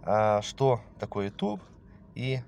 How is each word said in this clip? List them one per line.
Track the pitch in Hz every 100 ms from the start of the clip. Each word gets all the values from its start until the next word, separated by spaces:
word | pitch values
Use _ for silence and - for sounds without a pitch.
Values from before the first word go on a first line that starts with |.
а, | 82 107 107 104
что | - - 139 117 - -
такое | 104 - 143
YouTube | - 202 202 - - - - -
и | - 127 131